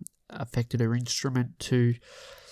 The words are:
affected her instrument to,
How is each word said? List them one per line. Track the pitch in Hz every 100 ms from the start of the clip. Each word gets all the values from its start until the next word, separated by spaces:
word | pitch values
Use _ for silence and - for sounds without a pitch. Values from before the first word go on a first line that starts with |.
| - _ -
affected | - 117 - 120 120
her | 117 120
instrument | 123 - 139 127 123 -
to, | - 127 120 120 - - - - -